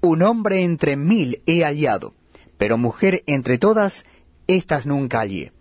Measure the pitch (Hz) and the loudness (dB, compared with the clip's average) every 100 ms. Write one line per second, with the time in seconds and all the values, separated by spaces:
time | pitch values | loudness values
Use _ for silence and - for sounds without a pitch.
0 | 180 160 185 233 208 190 180 165 156 139 | 2 2 2 2 0 0 0 0 -2 0
1 | 151 220 139 127 - 165 160 147 147 104 | 0 2 0 -4 0 2 2 0 0 -2
2 | 52 _ _ - - _ 104 113 120 - | -6 _ _ -20 -20 _ 0 2 0 0
3 | 190 185 - 143 123 123 202 220 202 - | 0 0 -2 -4 0 2 2 2 0 -4
4 | - _ _ _ _ 185 - 151 123 143 | -20 _ _ _ _ -2 0 -4 -2 -4
5 | 135 120 110 95 69 _ | -2 -4 -4 -6 -10 _